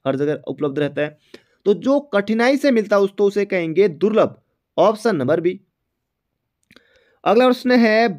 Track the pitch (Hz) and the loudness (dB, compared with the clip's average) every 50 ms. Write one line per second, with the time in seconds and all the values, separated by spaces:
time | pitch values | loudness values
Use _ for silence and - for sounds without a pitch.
0 | _ 135 135 131 143 151 151 - - - 139 131 147 143 135 147 147 143 143 147 | _ -4 -4 -2 -2 -4 -4 -6 -8 -12 -8 -6 -6 -6 -4 -4 -6 -4 -4 -6
1 | 147 151 151 _ _ _ - - _ _ _ _ _ 190 208 170 175 254 277 285 | -8 -8 -8 _ _ _ -20 -20 _ _ _ _ _ -2 -2 0 0 0 0 0
2 | 285 - - 202 202 202 220 226 233 254 285 262 - 285 247 226 208 202 208 202 | -2 -2 -4 -4 -2 -2 -2 0 2 0 0 2 0 2 2 0 0 0 0 0
3 | 202 196 - - 208 202 202 202 202 202 196 185 170 160 156 175 202 202 156 135 | 0 0 0 0 -2 0 0 -2 -4 -2 -4 -4 -4 -2 0 2 0 0 0 -2
4 | 180 220 214 214 156 107 - _ _ _ _ _ _ _ _ - 170 208 220 208 | -2 0 2 2 2 0 -2 _ _ _ _ _ _ _ _ 2 2 2 2 0
5 | - 233 202 151 123 131 156 170 160 180 185 196 _ _ _ _ _ _ _ _ | -2 -2 -2 -2 0 -2 -2 0 0 -4 -4 -6 _ _ _ _ _ _ _ _
6 | _ _ _ _ _ _ _ _ _ _ _ _ _ _ _ - _ _ _ _ | _ _ _ _ _ _ _ _ _ _ _ _ _ _ _ -20 _ _ _ _
7 | _ _ _ _ - 160 196 233 254 254 247 240 - 247 247 247 233 220 214 220 | _ _ _ _ -2 0 2 4 4 2 2 0 0 0 2 4 4 4 4 2
8 | 233 226 180 | 2 0 -2